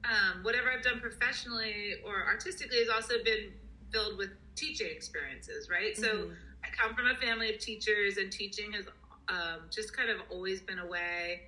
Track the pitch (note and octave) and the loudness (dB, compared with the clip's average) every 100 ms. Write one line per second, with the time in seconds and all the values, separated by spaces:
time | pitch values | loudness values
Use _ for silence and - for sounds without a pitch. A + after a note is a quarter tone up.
0 | A#3 A3 F#3+ F#3 G3+ A#3+ B3 B3 B3+ A#3 | 4 4 4 4 2 2 2 2 0 0
1 | A#3 - B3+ C4 B3 A3+ A3 G#3 G#3 - | -4 0 0 0 -4 -2 -2 -2 -4 -4
2 | G#3 G3 - - F#4 F#4 C4 B3 A3+ A3 | -2 0 2 0 0 -6 2 4 6 4
3 | A3+ A#3+ A3 G#3+ G#3 - - - - A3 | 2 2 4 2 0 -12 -16 -16 -2 0
4 | G#3+ F#3+ G3 - - - D4+ - F3+ D#3 | 0 0 -4 -6 -12 -6 -4 -2 -4 -4
5 | - D#3+ - - - - C#3+ F3 G#3 - | -8 -6 -6 -8 -8 -10 0 0 2 2
6 | A3+ G#3 F3 E3+ - - - - A3+ A#3 | 2 2 -2 -8 -14 -10 -8 2 2 4
7 | B3 B3+ B3 A3+ A3 G#3+ - G#3+ G#3+ G#3 | 4 4 2 2 0 -2 -4 -2 2 4
8 | G3+ G3 F#3+ - G3+ - G#3 G#3 G3 - | 4 2 -2 -2 -6 -4 -4 -6 -8 -14
9 | - - - F3+ E3+ E3 D#3+ - G#3+ - | -20 -10 -4 -2 -2 -4 -6 -6 -4 0
10 | A#3 A3 - F3+ F#3 F#3+ - F#3 F3 F3 | 0 0 -2 -4 -2 -2 -4 -6 -4 -2
11 | F3 F3 F3 F3 | -2 -2 -2 -6